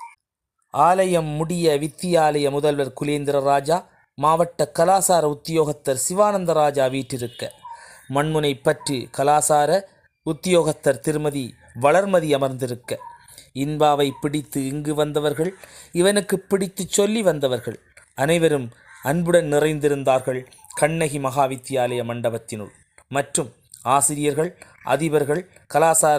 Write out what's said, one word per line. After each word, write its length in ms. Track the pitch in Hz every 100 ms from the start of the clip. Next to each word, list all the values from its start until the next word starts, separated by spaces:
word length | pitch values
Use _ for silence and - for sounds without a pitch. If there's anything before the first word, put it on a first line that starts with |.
| - - _ _ _ _ _
ஆலயம் 560 | 135 160 190 185 170 156
முடிய 400 | 151 160 180 165 143
வித்தியாலய 760 | 151 - 180 165 151 147 143
முதல்வர் 420 | 143 151 143 131
குலேந்திர 460 | - 147 147 143 143
ராஜா, 360 | 139 139 135 180 - _ _ -
மாவட்ட 420 | 151 165 170 - 151
கலாசார 540 | - 170 190 185 175 151
உத்தியோகத்தர் 720 | 143 - 160 151 147 - 131
சிவானந்த 520 | - 185 208 202 170
ராஜா 320 | 156 147 139 131
வீற்றிருக்க, 560 | 135 127 131 120 - 113 - - - - - -
மண்முனை 440 | 135 156 156 147
பற்று 420 | 139 156 151 - 131 110
கலாசார 600 | - 139 151 147 147 147 190 196 _ _ _ 160
உத்தியோகத்தர் 760 | 156 185 175 156 151 147 -
திருமதி 440 | 156 151 151 139 120 - - 117
வளர்மதி 500 | 139 175 202 185 156
அமர்ந்திருக்க, 640 | 139 135 127 123 120 - - - - _ - -
இன்பாவை 540 | 127 143 151 151 143 143
பிடித்து 480 | - 151 151 139 143 135
இங்கு 260 | 147 147
வந்தவர்கள், 580 | 151 151 147 147 143 170 - - - -
இவனுக்கு 440 | 170 190 202 190 190
பிடித்து 460 | - 196 185 - 180
சொல்லி 360 | - 202 226
வந்தவர்கள் 560 | 185 151 139 120 113 - _ - _
அனைவரும் 540 | - 143 170 165 143 120 - - -
அன்புடன் 460 | 127 170 170 170 151
நிறைந்திருந்தார்கள் 920 | 147 156 151 143 139 135 131 131 127 127 _ -
கண்ணகி 440 | - 151 165 156 143
மகாவித்தியாலய 840 | 135 135 131 127 - 131 123 120
மண்டபத்தினுள். 680 | 117 120 117 113 - 110 98 - _ _ _
மற்றும் 400 | 135 - - 127 - _ -
ஆசிரியர்கள், 680 | 117 139 139 147 147 139 175 - - _
அதிபர்கள், 560 | - 139 160 151 139 160 180 _ _
கலாசார 520 | 147 160 160 156